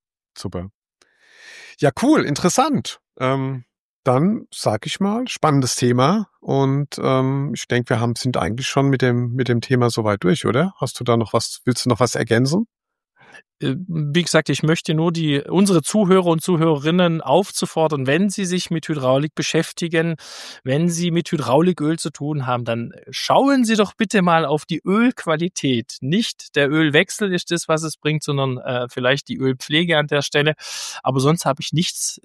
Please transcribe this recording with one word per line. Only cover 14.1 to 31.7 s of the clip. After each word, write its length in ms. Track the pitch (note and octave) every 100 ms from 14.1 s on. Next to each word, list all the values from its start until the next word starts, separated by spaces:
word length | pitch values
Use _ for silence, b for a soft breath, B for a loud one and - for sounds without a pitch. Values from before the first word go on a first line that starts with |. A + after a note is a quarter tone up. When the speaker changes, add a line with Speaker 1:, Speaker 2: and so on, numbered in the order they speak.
| D#3
Speaker 2:
gesagt, 260 | E3+ D#3+ D#3
ich 120 | C#3+
möchte 320 | D3+ D#3+ -
nur 200 | D#3 E3+
die, 260 | E3 D#3 C#3
unsere 420 | - E3 G3+ F3
Zuhörer 440 | - G#3+ F#3+ F#3+ F3+
und 160 | E3
Zuhörerinnen 800 | - F3 E3 D3 D3 F3+ F3 E3
aufzufordern, 840 | C3+ D3+ G#3 - F3+ - D#3+ D3+ C3
wenn 240 | D3 G3+
sie 140 | F#3+
sich 260 | F#3 F3+ -
mit 200 | E3 -
Hydraulik 460 | D3+ B2+ C3 D3+ -
beschäftigen, 840 | C#3+ D#3 E3 - E3+ E3 E3 D#3+ B B B B C3
wenn 240 | C#3 F3
sie 200 | E3 F3
mit 220 | E3 F3
Hydrauliköl 680 | D#3+ B2 C3+ F3+ F3+ D3+ E3
zu 120 | D#3+
tun 360 | - C#3+ D#3 B2+
haben, 200 | B2 A#2
dann 260 | A#2 A#2+ - -
schauen 540 | B2+ - F3 C4+ C#4
Sie 140 | A3+ A3
doch 160 | G3
bitte 280 | - G#3 G3+
mal 220 | F3 E3
auf 220 | D3 D3+ -
die 160 | D#3+
Ölqualität. 1120 | - G3+ A#3+ - - D#3 E3+ - C#3+ A#2+ - -
Nicht 560 | C3 F#3 A3+ - - D3
der 120 | C#3+
Ölwechsel 640 | D#3 D#3+ D3 G3 - G3+
ist 180 | F3+ -
das, 180 | F3 -
was 140 | D#3+
es 120 | D#3+ -
bringt, 280 | D3+ D#3
sondern, 340 | - C#3 C3+ B2
äh, 300 | C#3 B2 B2
vielleicht 400 | - B2+ C#3 -
die 80 | B2
Ölpflege 600 | C3 C3 - D3+ F3 D#3
an 100 | D3
der 160 | D3
Stelle. 320 | - D3 D3 D3+ B B B B
Aber 180 | - C3
sonst 240 | C3+ F3 -
habe 160 | C#3
ich 100 | -